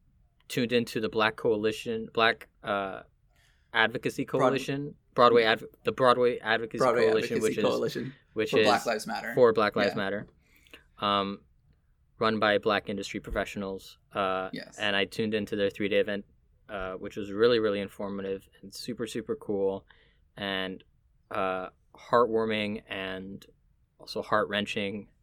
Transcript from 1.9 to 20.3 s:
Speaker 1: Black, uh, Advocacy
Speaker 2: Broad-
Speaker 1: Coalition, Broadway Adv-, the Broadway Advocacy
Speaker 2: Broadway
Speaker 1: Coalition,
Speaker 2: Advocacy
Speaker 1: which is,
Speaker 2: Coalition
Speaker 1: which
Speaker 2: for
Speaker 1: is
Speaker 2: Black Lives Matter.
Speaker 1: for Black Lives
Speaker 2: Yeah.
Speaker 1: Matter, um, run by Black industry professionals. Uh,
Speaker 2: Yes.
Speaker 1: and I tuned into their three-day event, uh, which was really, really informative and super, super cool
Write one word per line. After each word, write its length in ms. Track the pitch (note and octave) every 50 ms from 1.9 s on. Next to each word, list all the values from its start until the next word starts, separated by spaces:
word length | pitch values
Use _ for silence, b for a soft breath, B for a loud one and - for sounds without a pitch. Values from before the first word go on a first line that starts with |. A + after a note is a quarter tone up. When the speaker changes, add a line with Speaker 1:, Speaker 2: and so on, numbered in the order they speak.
| A2+ A2+ A2 -
Speaker 1:
Black, 360 | - A#2 A2 A2+ A2+ - - _ _ _
uh, 380 | - A2+ G2+ G2+ G2 F#2+ - - - _ _ _ _ _ _ b b b b b b b
Advocacy 520 | - A2+ A2 A2 A#2 B2+ - D3 - - C3
Speaker 2:
Broad- 160 | - - C3
Speaker 1:
Coalition, 540 | C3 B2+ C3+ C3 - - C#3 C#3 C#3+ D3 - _ _ _ -
Broadway 300 | C3 B2 A#2+ A#2 A#2+ A2+
Adv-, 200 | A2 A2+ A2 - - - _ -
the 80 | A#2+
Broadway 460 | G#2+ - C3 B2 B2 B2 B2 A#2+ B2 -
Advocacy 380 | - A2 A2+ A2+ A#2 A2 - A2+
Speaker 2:
Broadway 280 | C3 B2 A2+ A#2+ A2+
Speaker 1:
Coalition, 300 | A2 A2 A2 - A#2 A#2
Speaker 2:
Advocacy 120 | A2+ A2 -
Speaker 1:
which 80 | - A2+
is, 60 | -
Speaker 2:
Coalition 500 | B2 A#2+ A#2+ A#2+ A2+ - B2+ A#2+ C3+ - _ _ _ -
Speaker 1:
which 160 | A2 G#2+ -
Speaker 2:
for 80 | - A2+
Speaker 1:
is 80 | G#2+
Speaker 2:
Black 200 | A#2 A#2+ A2+ -
Lives 200 | B2 A2+ G#2+ -
Matter. 260 | A2 G#2 G#2 G2+ A2 A#2
Speaker 1:
for 180 | C3 B2 A2+
Black 240 | A2 A2+ G#2 G#2 -
Lives 160 | A2 G2+ G2
Speaker 2:
Yeah. 40 | -
Speaker 1:
Matter, 300 | G#2+ G2+ G2 G2+ G#2 B2+ - _ B B B B B B B B B B B _ -
um, 420 | G#2+ G2+ G2+ G2+ G2 G2 G2+ - _ _ _ _ _ _ _ _ _ _ _ _ _ _ _ -
run 200 | A#2 A2 A2 G#2+
by 200 | A2 G#2+ G#2 G2+
Black 300 | - A2 G2+ F#2+ - -
industry 300 | G2+ G2 G2 - - G2+
professionals. 760 | - - - G#2+ G2 - - G#2+ G2 G2 G2 F#2+ - - - _ _ _ -
Uh, 360 | G#2+ G2 F#2+ F#2+ F#2 F#2+ F#2
Speaker 2:
Yes. 260 | - - - - - -
Speaker 1:
and 160 | G#2+ G#2 G2
I 120 | G2 G2
tuned 260 | F#2+ - - A2+ G#2+ G#2+
into 220 | G#2+ G2+ - A2+
their 140 | G#2 G2+ G2
three-day 280 | - - G#2 G2 G#2 G2+
event, 240 | G2 G#2+ G2+ G2+ G2+ _ _ _ _ _ _ _ _ -
uh, 260 | A2 F#2+ F#2+ F#2 F#2+
which 220 | F2+ G2 G2+ -
was 160 | A2+ G2+ G2+
really, 260 | G2 G#2 A2+ A#2+ B2 A2+
really 220 | A2 G#2+ G2+ G2+
informative 680 | G2 G2 - - G#2 G2 G2 G2 G2 F#2+ G2 F#2+ - _ _ -
and 140 | - G2 -
super, 320 | - - - A2+ - A#2+
super 280 | A2 - A#2 G#2+ - A2
cool 500 | - - - G#2 G2 G2 G2 F#2+ G2 _ b b b b b b b b _